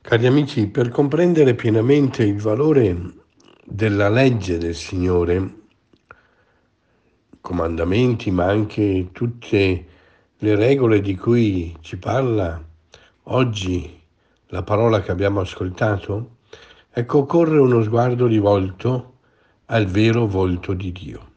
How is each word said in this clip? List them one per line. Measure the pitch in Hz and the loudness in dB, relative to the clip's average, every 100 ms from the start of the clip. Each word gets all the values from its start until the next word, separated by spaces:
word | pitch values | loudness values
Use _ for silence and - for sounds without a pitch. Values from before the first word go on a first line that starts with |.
Cari | - 117 123 | 0 2 4
amici, | 143 139 - 104 | 2 0 -2 -2
per | - 120 | -2 -2
comprendere | 120 143 156 180 165 135 | 0 0 2 2 4 4
pienamente | 117 117 113 117 147 135 - | 2 0 2 4 2 2 0
il | 107 101 | 0 0
valore | 107 107 151 139 107 87 92 - _ _ _ _ | -2 0 2 4 2 0 -8 -16 _ _ _ _
della | - 98 107 101 101 | -16 -2 0 2 2
legge | 113 135 117 90 85 | 4 2 2 -2 -4
del | 85 85 | -4 -8
Signore, | - 92 90 87 85 90 95 - _ _ _ _ _ - _ _ _ _ _ _ _ _ _ _ _ _ | -8 -4 0 0 2 0 -2 -10 _ _ _ _ _ -20 _ _ _ _ _ _ _ _ _ _ _ _
comandamenti, | - 87 85 82 85 101 127 113 - | -8 -4 -4 -2 -2 0 0 0 -2
ma | 90 90 | 0 0
anche | 104 107 - 104 92 90 | 0 -2 -2 0 0 -4
tutte | - 120 120 - 107 98 90 - _ _ _ _ _ | -6 -8 -8 -2 0 2 -2 -6 _ _ _ _ _
le | 107 101 | 0 2
regole | 117 139 120 107 | 2 4 4 2
di | 98 92 | 0 -4
cui | 117 120 110 92 82 85 | 0 2 2 -2 -6 -12
ci | - 90 | -16 -12
parla | - 120 131 110 87 82 80 _ _ - _ _ | -4 -2 -2 -2 -4 -6 -14 _ _ -20 _ _
oggi | - 120 127 104 92 90 - - _ _ _ _ _ | -4 -2 0 -2 -4 -4 -6 -18 _ _ _ _ _
la | 92 | -10
parola | 90 104 117 107 | -2 0 2 2
che | 90 | 0
abbiamo | 90 101 101 | -2 -2 -2
ascoltato, | 90 - 92 90 110 98 - 104 123 _ _ - - - _ | -4 -6 -8 -2 -2 -2 -6 -8 -8 _ _ -20 -20 -20 _
ecco, | - 120 151 | -8 0 0
occorre | 139 170 160 156 | 2 2 4 4
uno | 131 120 | 6 4
sguardo | 107 117 123 123 123 | 2 0 0 2 2
rivolto | 110 101 101 95 - 123 127 - _ _ _ _ _ - | 4 4 2 0 -4 -4 -4 -8 _ _ _ _ _ -4
al | 113 98 | -2 0
vero | 95 113 113 110 | 2 2 2 0
volto | 95 92 90 - | 0 -2 -2 -4
di | 92 95 | -6 -6
Dio. | 87 67 - - | -10 -16 -18 -20